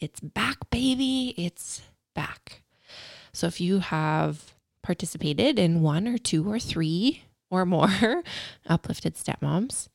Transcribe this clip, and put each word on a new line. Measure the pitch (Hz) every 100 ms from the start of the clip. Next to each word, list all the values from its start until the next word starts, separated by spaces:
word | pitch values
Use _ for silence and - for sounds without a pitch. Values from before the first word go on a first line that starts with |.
It's | 151 -
back, | 151 - - 180 -
baby. | 233 262 262 269 262 254 -
It's | 175 - - - - _ _
back. | - 147 - - - _ _ _ - - - -
So | - 170
if | -
you | 175 196
have | 180 160 156 156 156 151 - _ _ _
participated | - 180 180 160 151 147 240 254
in | 180 170
one | 156 151 220
or | 240
two | - 160 180
or | 214
three | - 165 160 165 240 330 - _ _
or | 185
more | 180 170 208 190 226 311 339 -
<laughs> | - - -
Uplifted | 165 - - 165
Stepmoms | - - 143 143 160 247 - -